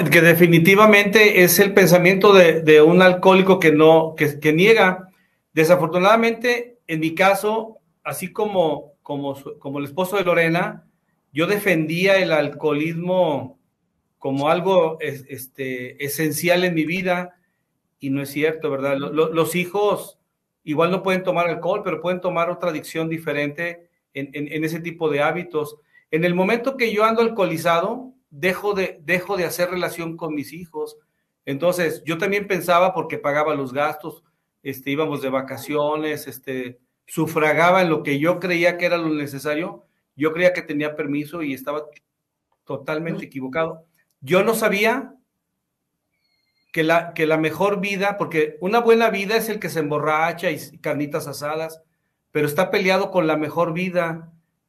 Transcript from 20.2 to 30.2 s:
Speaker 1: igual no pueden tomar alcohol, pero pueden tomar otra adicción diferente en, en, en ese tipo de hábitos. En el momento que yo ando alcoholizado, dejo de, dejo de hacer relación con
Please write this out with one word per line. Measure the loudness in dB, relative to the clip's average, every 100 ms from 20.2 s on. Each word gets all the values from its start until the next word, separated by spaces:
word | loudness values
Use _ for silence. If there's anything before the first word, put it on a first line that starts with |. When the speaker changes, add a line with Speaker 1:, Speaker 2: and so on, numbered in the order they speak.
| _ _ _ _
Speaker 1:
igual | -6 0 0
no | 0
pueden | -2 -2
tomar | -2 -2 -2
alcohol, | -2 -4 -4
pero | -4 -6
pueden | -4 -4
tomar | -4 -2 -2
otra | -4 -6
adicción | -6 -8 -6 -6
diferente | -6 -6 -4 -4 -6 -10 -10 _ _ _
en, | -12 -12
en, | -10 -10
en | -6
ese | -6 -6
tipo | -10 -6 -4
de | 0
hábitos. | -2 -4 -6 -8 -8 -12 _ _ _
En | -2
el | 0
momento | 0 0 0 -2 -4
que | -2
yo | 0
ando | 0 2
alcoholizado, | 0 0 -2 -2 -2 0 -2 -6 -12 _ _
dejo | -6 -4 -2 -4
de, | -2 -4 -6
dejo | -4 -4 -2 -4
de |
hacer | -4 -4 -4
relación | -4 -6 -6 -10
con | -10